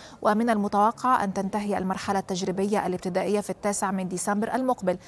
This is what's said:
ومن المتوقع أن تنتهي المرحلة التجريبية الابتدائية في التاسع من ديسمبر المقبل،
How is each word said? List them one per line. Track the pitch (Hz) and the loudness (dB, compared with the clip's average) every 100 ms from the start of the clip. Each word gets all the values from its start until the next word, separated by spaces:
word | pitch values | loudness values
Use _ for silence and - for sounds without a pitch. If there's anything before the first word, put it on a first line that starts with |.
| - - | -14 -2
ومن | 220 208 233 | 0 2 2
المتوقع | 220 202 202 214 226 254 254 | 2 2 4 4 2 2 2
أن | 202 | 2
تنتهي | 185 190 214 208 190 | -2 -2 -2 -2 -2
المرحلة | 185 190 - 196 | -2 -2 -2 -2
التجريبية | - 180 190 185 202 208 175 | -2 -2 -2 0 0 0 0
الابتدائية | 180 185 185 180 208 | -2 -2 -2 0 0
في | 202 | -2
التاسع | 185 208 202 202 | -4 -2 -2 -2
من | 190 185 | -2 -4
ديسمبر | 180 - 208 220 240 | -4 -2 0 0 0
المقبل، | 262 247 185 180 | 0 0 0 -2